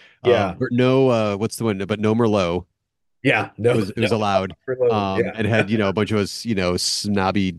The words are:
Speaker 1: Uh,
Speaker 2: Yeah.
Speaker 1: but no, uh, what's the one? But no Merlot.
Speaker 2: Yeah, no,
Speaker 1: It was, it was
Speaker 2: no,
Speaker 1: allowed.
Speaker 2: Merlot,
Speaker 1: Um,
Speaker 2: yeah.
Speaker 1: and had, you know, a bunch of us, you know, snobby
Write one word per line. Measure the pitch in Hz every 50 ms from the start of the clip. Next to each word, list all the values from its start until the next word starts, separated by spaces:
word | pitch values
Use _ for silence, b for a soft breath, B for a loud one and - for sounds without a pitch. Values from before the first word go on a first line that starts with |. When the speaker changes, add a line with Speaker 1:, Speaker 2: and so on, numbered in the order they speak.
| B B B B B
Speaker 1:
Uh, | 123
Speaker 2:
Yeah. | 120 110 101 92 90 -
Speaker 1:
but | 127 -
no, | 123 120 127 127 131 135 135 131
uh, | 120 113 110 104 101 98
what's | 110 110 -
the | - 113
one? | 113 101 95 98 90
But | 107 107
no | 107 107 110
Merlot. | 117 120 110 104 101 92 85 85 90 - _ _ _ _ _ _ _ _ _ _ _ -
Speaker 2:
Yeah, | 135 123 107 - - - -
no, | 107 120
Speaker 1:
It | 120 113
was, | 101 95
it | - 117
was | 110 104
Speaker 2:
no, | 113 107
Speaker 1:
allowed. | 107 101 98 95 95 92 80 _ - -
Speaker 2:
Merlot, | 127 127 123 120
Speaker 1:
Um, | 113 104 101 95 95 98 95
Speaker 2:
yeah. | 98 -
Speaker 1:
and | 110 104 104
had, | 113 110 101 98
you | 113 110
know, | 104 98
a | 90
bunch | 107 104 95
of | 110 104
us, | 101 87 - - -
you | 117 110
know, | 95 92 90 90 90
snobby | - - - - - 104 101 101 95 95 92 104 98 92 85